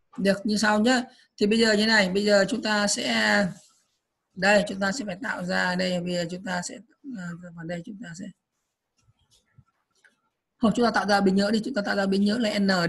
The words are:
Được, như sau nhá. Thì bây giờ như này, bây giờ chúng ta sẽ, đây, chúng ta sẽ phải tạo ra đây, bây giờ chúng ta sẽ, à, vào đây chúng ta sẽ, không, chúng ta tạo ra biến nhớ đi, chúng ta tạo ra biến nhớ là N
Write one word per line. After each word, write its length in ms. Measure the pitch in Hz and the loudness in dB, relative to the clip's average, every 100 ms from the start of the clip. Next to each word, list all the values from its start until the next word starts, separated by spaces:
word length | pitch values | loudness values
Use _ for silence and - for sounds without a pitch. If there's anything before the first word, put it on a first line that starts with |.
| _ - | _ -2
Được, 280 | 190 196 208 | 0 0 0
như 120 | 208 | 0
sau 220 | 214 214 | 2 2
nhá. 240 | 226 254 247 - _ - | 4 2 0 -10 _ -2
Thì 100 | 208 | 0
bây 120 | 226 | 4
giờ 140 | 226 | 4
như 140 | 208 220 | 4 4
này, 220 | 220 185 | 4 2
bây 160 | 196 208 | 2 4
giờ 200 | 202 190 | 4 4
chúng 120 | 220 | 0
ta 260 | 220 208 202 | -2 0 0
sẽ, 600 | 233 254 226 214 208 185 - - _ _ _ _ _ _ | -2 -2 0 2 2 0 -4 -16 _ _ _ _ _ _
đây, 300 | 190 190 208 202 | -2 2 4 2
chúng 120 | 196 | -2
ta 120 | 196 | -4
sẽ 140 | 190 208 | -4 -8
phải 120 | 180 | -8
tạo 220 | - 190 180 | -8 -8 -4
ra 300 | 190 185 180 | -2 -2 -2
đây, 260 | 185 180 | -2 -2
bây 120 | 175 | -4
giờ 120 | 175 170 | -4 -6
chúng 120 | 180 | -8
ta 180 | 185 180 | -6 -6
sẽ, 180 | 175 - - _ 294 226 | -8 -12 -20 _ -16 -12
à, 120 | 175 170 175 170 | -12 -12 -14 -14
vào 100 | 165 | -10
đây 160 | 175 170 | -10 -12
chúng 120 | 202 | -14
ta 60 | 170 165 | -16 -16
sẽ, 60 | 190 - _ _ _ _ _ _ _ _ _ _ _ _ _ _ _ _ _ _ _ _ _ _ | -16 -18 _ _ _ _ _ _ _ _ _ _ _ _ _ _ _ _ _ _ _ _ _ _
không, 140 | 220 247 | 0 2
chúng 100 | 233 | 2
ta 60 | |
tạo 160 | 208 196 | 2 2
ra 140 | 202 | 2
biến 140 | 196 190 | 4 2
nhớ 160 | 202 | 2
đi, 100 | 220 233 | 0 -2
chúng 80 | |
ta 80 | 214 | -4
tạo 140 | 196 202 | -4 -2
ra 100 | 196 | 0
biến 180 | 196 | 2
nhớ 140 | 202 233 | 0 0
là 220 | 214 208 | -2 0
N 80 | 196 185 | 0 0